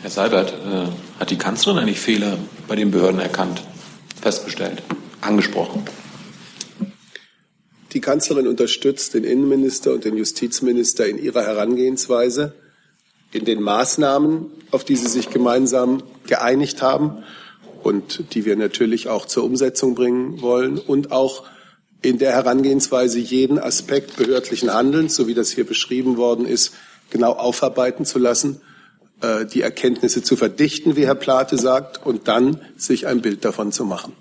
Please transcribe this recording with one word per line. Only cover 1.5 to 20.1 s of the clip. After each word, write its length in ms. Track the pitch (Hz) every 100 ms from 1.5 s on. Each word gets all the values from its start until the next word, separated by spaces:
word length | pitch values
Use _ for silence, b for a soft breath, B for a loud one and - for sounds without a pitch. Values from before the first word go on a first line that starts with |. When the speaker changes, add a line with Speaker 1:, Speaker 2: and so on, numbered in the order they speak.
| 110 - 190
Speaker 1:
eigentlich 200 | 113 98
Fehler 380 | - 107 104 92 101 - -
bei 80 | 107
den 160 | 104
Behörden 280 | 92 90 95
erkannt, 440 | 92 - 92 87 - B B B - -
festgestellt, 640 | 110 101 - - 90 90 - - - -
angesprochen? 640 | - 107 - - 85 - - - - - - - - - - - 196 - B B B B B _ _ _ _
Speaker 2:
Die 80 | 135
Kanzlerin 460 | 127 147 - 143 127
unterstützt 680 | 120 120 - 135 135 - -
den 80 |
Innenminister 680 | 113 123 139 135 135 127 139
und 120 | 127 110
den 120 | 110
Justizminister 920 | 107 - 120 - 127 120 117 - 107
in 100 | 107
ihrer 240 | 143 123
Herangehensweise, 1120 | 107 107 110 123 127 131 - 123 123 123 147 - b b b b _ _ _
in 140 | 110 110
den 160 | 107
Maßnahmen, 920 | 104 104 131 - 143 139 151 160 160 - -
auf 120 | 131
die 140 | - 135
sie 100 | 120
sich 240 | 123 113
gemeinsam 720 | 131 123 123 131 131 123 135 - - -
geeinigt 540 | - 120 139 139 -
haben 420 | 131 135 151 151 B B B B - -
und 520 | 110 101 - - 165
die 100 | 120
wir 140 | 107 101
natürlich 500 | 104 - 113 113 -
auch 180 | 107 -
zur 200 | - 117
Umsetzung 500 | 127 127 127 131 120
bringen 460 | 123